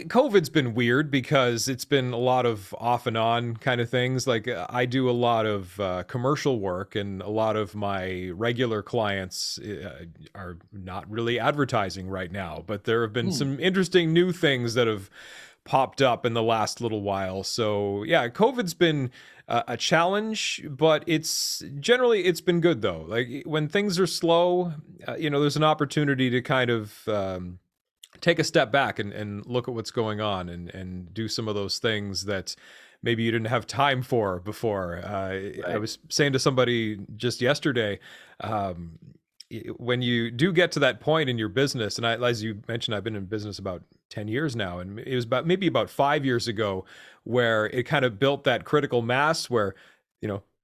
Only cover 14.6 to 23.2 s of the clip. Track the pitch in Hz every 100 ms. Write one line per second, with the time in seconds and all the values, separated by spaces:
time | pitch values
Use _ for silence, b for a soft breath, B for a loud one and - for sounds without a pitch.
14.6 | 120 113 113 104 98 B B B B B
15.6 | - 139 123 - 131 113 120 117 113 113
16.6 | 107 - 117 107 98 95 95 95 92 -
17.6 | 107 104 101 101 107 160 120 - 226 247
18.6 | 180 - 170 147 127 B B B - 117
19.6 | - 120 - 165 175 202 220 220 - -
20.6 | 151 131 156 151 170 156 156 - - -
21.6 | - 143 175 247 247 208 180 165 - 170
22.6 | 175 123 104 82 80 113